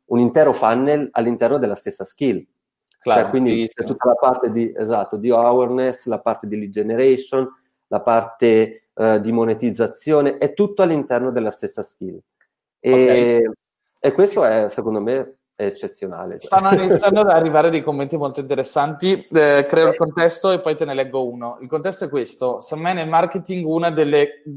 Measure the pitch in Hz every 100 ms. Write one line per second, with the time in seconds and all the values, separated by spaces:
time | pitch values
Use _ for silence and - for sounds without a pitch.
0 | _ 120 120 156 151 - 110 117 135 147
1 | 139 - 117 120 117 139 120 101 - 98
2 | 95 _ 143 95 - _ _ _ _ _
3 | - 107 101 131 127 113 113 - 117 -
4 | 123 120 131 127 120 110 113 - 110 113
5 | 95 107 110 117 120 123 123 127 127 127
6 | - 113 - 110 107 107 104 104 104 113
7 | 135 127 - 135 131 - _ _ _ 104
8 | - 117 113 - 117 110 113 - _ -
9 | 110 107 104 117 113 110 123 107 113 -
10 | - 151 143 135 143 - 202 202 185 156
11 | 135 120 127 123 110 - 101 - 104 _
12 | 95 92 - _ _ _ _ _ - 127
13 | 127 123 120 120 113 104 _ _ _ _
14 | - - 196 196 131 110 107 - 113 110
15 | 104 131 131 - _ - 104 - 101 -
16 | 95 85 92 - - 190 190 196 185 180
17 | 202 196 202 165 160 151 165 165 143 143
18 | 139 160 143 139 135 135 131 156 143 151
19 | 185 190 - 160 147 143 143 165 165 165
20 | 160 160 170 165 196 180 165 151 151 135
21 | 131 131 127 120 120 120 127 156 175 185
22 | 175 139 113 - 127 113 - 156 165 185
23 | 160 160 180 190 175 185 160 165 170 156
24 | 147 147 143 - -